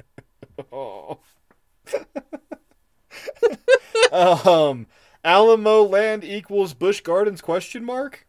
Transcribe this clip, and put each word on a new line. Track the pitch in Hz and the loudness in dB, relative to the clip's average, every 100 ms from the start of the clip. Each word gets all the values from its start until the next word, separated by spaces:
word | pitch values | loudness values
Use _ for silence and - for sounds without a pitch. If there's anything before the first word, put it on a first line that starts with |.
| _ - - _ - - | _ -20 -20 _ -20 -20
<laughs> | - 131 123 98 78 143 _ _ _ _ _ _ - - - 285 - 311 _ - _ _ _ _ _ - - - 440 285 - 508 - 453 453 | -18 -14 -14 -14 -14 -16 _ _ _ _ _ _ -10 -10 -10 -18 -16 -20 _ -20 _ _ _ _ _ -20 -18 -4 -4 -4 0 0 0 -2 0
Um, | 180 180 170 190 170 151 127 113 _ _ _ | 2 2 2 4 4 2 -2 -12 _ _ _
Alamo | 160 190 220 226 214 220 | 2 4 6 4 4 4
land | 208 190 220 214 | 4 2 0 -4
equals | 170 202 180 202 185 | -8 -12 -6 -4 -4
Busch | 131 180 202 | -2 -4 -4
Gardens, | - 180 208 180 | -2 0 0 -4
question | - 175 - 247 | -6 -6 -6 -14
mark? | 240 254 277 - | -10 -8 -8 -12